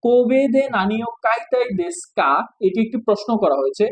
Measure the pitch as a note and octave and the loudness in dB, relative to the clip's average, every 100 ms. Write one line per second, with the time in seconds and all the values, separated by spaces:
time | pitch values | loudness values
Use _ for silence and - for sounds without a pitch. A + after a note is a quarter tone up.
0 | A#3+ B3 A#3 C4 C#4 B3+ C4+ A#3 F#3+ A3 | 4 2 4 2 2 2 0 0 -2 -2
1 | A#3 - A3+ A#3 - B3+ B3 F#3+ F4 E4+ | -6 -4 -2 -2 -2 -2 -2 -4 -6 -8
2 | - - F#3+ D3 A3+ _ F#3+ F#3+ A3+ B3+ | -10 -2 0 0 -2 _ -2 0 -2 -2
3 | - G#3 - A3+ F#3+ C#3 C3+ C#3 G#3+ | 0 -2 0 0 0 2 0 0 -2